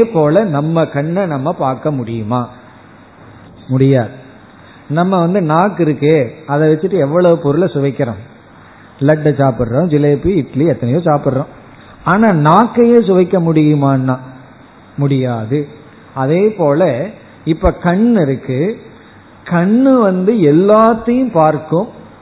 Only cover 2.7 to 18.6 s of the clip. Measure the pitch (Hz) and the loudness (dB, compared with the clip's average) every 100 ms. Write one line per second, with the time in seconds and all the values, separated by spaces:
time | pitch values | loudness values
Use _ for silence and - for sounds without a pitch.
2.7 | - - - - - - - - - - | -20 -20 -20 -20 -20 -20 -20 -20 -18 -4
3.7 | 127 135 135 110 - - - - - - | 0 2 2 -2 -10 -20 -20 -20 -20 -20
4.7 | - - 151 180 185 170 196 160 160 202 | -20 -8 -4 0 0 0 0 0 0 0
5.7 | 170 156 143 147 156 123 - - 143 156 | -2 -2 0 2 2 0 -8 -6 -2 0
6.7 | 156 185 185 139 170 180 165 147 151 175 | 0 -2 -2 0 2 2 2 0 0 -2
7.7 | 143 139 117 123 101 117 - - - - | -2 -4 -2 -6 -6 -14 -20 -20 -20 -20
8.7 | - - - 139 156 151 135 135 117 117 | -20 -18 -2 0 2 0 0 0 -2 -2
9.7 | 123 175 147 147 139 165 190 127 127 165 | -2 0 0 2 0 0 -2 -2 -2 -2
10.7 | 123 120 151 170 147 147 127 120 - - | -2 -2 -2 0 0 -2 -4 -6 -12 -20
11.7 | - - - - 196 220 165 151 185 240 | -20 -20 -10 -2 2 2 2 4 4 2
12.7 | 233 233 240 190 185 180 185 165 156 151 | 2 4 4 4 2 2 0 0 2 2
13.7 | 147 139 135 131 127 - - - - - | 2 2 0 0 -4 -8 -20 -20 -20 -20
14.7 | - - - 143 135 127 117 107 147 143 | -20 -16 -4 -2 0 -2 -4 -4 -6 -6
15.7 | - - - - 135 135 170 214 208 151 | -12 -20 -20 -16 -6 -2 0 0 0 0
16.7 | 143 180 120 190 - - - 151 160 180 | 2 0 -2 -6 -12 -20 -10 -6 0 0
17.7 | - 175 185 233 220 143 120 - 131 | 0 -2 2 2 2 0 -2 -4 -4